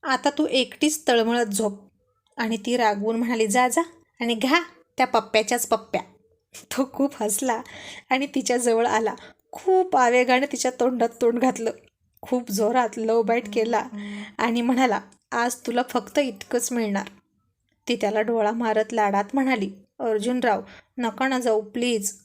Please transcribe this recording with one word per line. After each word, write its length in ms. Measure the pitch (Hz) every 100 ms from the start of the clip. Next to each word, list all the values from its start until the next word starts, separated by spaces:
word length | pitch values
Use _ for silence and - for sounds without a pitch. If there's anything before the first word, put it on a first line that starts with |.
आता 260 | 311 254 285
तू 180 | 294 302
एकटीच 600 | 262 254 - 302 302 -
तळमळत 380 | 240 226 240 226
झोप." 460 | 202 214 202 - _ _ _ _ -
आणि 200 | 226 226
ती 200 | 220 247
रागवून 380 | 220 202 214 226
म्हणाली, 320 | 240 233 220
"जा, 200 | 233 254
जा 140 | 285 339 - _ _
आणि 120 | 233
घा 280 | 233 254 330 330 - _ -
त्या 100 | 254
पप्प्याच्याच 600 | 226 214 214 220 240 -
पप्प्या." 340 | 214 - - - _ _ _ _ -
तो 320 | - - 269
खूप 300 | - 277 -
हसला 380 | 214 214 262 226 262 - - - _
आणि 180 | 262 277 269
तिच्याजवळ 520 | - 247 240 226 233
आला. 280 | 214 220 247 - _ _
खूप 460 | - - 370 370 277
आवेगाने 480 | 240 247 254 254 277
तिच्या 260 | 247 254 254
तोंडात 300 | 254 254 262 -
तोंड 180 | 240 233
घातलं, 320 | 254 254 226 - _ _ _ _
खूप 300 | - 247 240
जोरात 380 | 196 214 247 233 226
लव 240 | 220 226
बाईट 320 | 220 233 214
केला 340 | 208 220 220 - 208 208 202 208 -
आणि 240 | 233 233
म्हणाला, 380 | 240 254 262 202 - _ _
"आज 240 | 240 240 -
तुला 260 | - 240 254
फक्त 300 | 247 196 -
इतकंच 520 | 269 202 - 240 240
मिळणार." 360 | 240 220 196 - - _ _ _ _ _ _ -
ती 80 | 240
त्याला 260 | 208 214
डोळा 300 | 214 226 208
मारत 420 | 226 233 214 214
लाडात 300 | 226 208 196 202
म्हणाली, 360 | 269 262 247 196 - _ _
"अर्जुनराव, 600 | 247 214 220 254 240 196 190 - _ -
नका 300 | 233 - 269
ना 120 | 254
जाऊ 220 | 247 220
प्लीज." 520 | 214 240 247 226 202 -